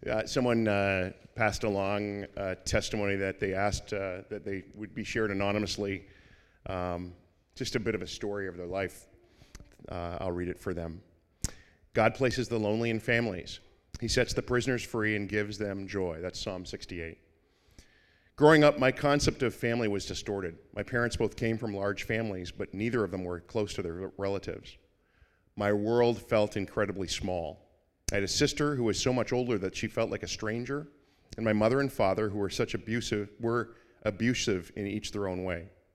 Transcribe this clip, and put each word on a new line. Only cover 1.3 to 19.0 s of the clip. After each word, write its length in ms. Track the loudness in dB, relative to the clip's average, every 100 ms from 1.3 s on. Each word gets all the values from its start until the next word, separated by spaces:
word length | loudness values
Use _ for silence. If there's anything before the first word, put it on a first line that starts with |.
passed 300 | 0 0 2
along 600 | 0 0 0 0 -2 -4 -8 -6
a 180 | -4
testimony 640 | -4 0 0 0 -2 0 0
that 240 | -2 -2
they 140 | -2
asked, 380 | 0 0 -2 -4
uh, 260 | -4 -4 -6 -10
that 160 | -10
they 180 | -6 -8 -10 -14
would 180 | -12
be 80 | -8
shared 300 | -4 0 0
anonymously. 720 | 0 0 0 0 -2 -2 -4 -8 -20 -20 -20 _ _ -8
Um, 460 | -4 -2 -4 -6 -12 _ _ _ -8
just 180 | -4
a 60 | -2
bit 160 | -2 -2
of 60 |
a 40 | -4
story 400 | -8 -6 -4 -6
of 100 | -6
their 120 | -6
life. 380 | -2 -4 -6 -20 -20 _ _ -20 -20 -20 -20 -12
Uh, 300 | -8 -6 -4
I'll 100 | -4
read 160 | -2 -4
it 140 | -4
for 140 | -6
them. 280 | -4 -6 -10 -16 _ _ _ -10 -10 -20 _ _
"God 220 | 4 4
places 320 | 6 2 2 0
the 120 | 0
lonely 320 | 2 2 2
in 100 | 0
families. 580 | 2 2 2 -2 -8 -14 -16 _ _ -8
He 60 | 0
sets 260 | 2 2
the 100 | 0
prisoners 420 | 0 0 0 -2
free 320 | -2 -2 0 0
and 120 | 0
gives 300 | -2 -2 -4
them 300 | -4 -4 -6
joy." 320 | -2 -2 -2
That's 180 | -6 -6
Psalm 260 | -6 -6
sixty-eight. 540 | -8 -12 -10 -10 -10 -12 _ _ _ _ _ -20 -20 _ _ _ _ 6
Growing 280 | 10 12
up, 140 | 10 6
my 140 | 2
concept 500 | 4